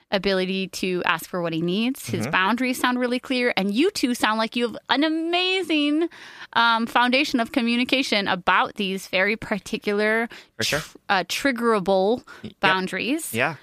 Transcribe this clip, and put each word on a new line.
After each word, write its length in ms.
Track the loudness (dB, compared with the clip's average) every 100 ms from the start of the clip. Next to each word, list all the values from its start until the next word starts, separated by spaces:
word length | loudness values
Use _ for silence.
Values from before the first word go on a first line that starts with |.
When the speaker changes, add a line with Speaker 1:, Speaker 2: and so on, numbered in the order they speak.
| _
Speaker 1:
ability 580 | -2 2 2 2 -2 -4
to 340 | -4 -2 0 0
ask 200 | 0 -2
for 100 | -4
what 140 | -2
he 80 | -2
needs, 440 | 0 0 -2 -4 -4
his 120 | -4
Speaker 2:
Mm-hmm. 80 | 0
Speaker 1:
boundaries 480 | 0 2 0 -2 0
sound 220 | -2 0
really 180 | -2 -4
clear, 360 | -2 0 0 0
and 160 | 0
you 180 | 0 0
two 240 | 0 -2
sound 220 | 0 0 0
like 160 | -2 -2
you 100 | -4
have 80 | -4 -2
an 120 | 0
amazing, 1080 | 2 0 0 0 0 0 0 0 2 2 0 -4 -20 -18 -4
um, 340 | 0 2 2 2
foundation 540 | 2 4 4 2 0
of 120 | 0
communication 760 | 0 2 2 2 0 2 0 0
about 460 | 0 2 2 2
these 340 | -2 -4 -4 -2
very 280 | 0 0 0
particular 920 | -4 -6 -4 -6 -2 0 2 0 -2 -8 -14 -6
Speaker 2:
For 60 |
sure. 160 | -2 -2
Speaker 1:
tr-, 180 | -4 -10 -2
uh, 160 | 0
triggerable 920 | 0 -2 0 0 2 2 2 2 2 0
Speaker 2:
Y-, 60 | -4 -16
yep. 180 | -16 0
Speaker 1:
boundaries. 720 | 2 2 0 -4 -4 -4 -4
Speaker 2:
Yeah. 220 | -2 -2 -2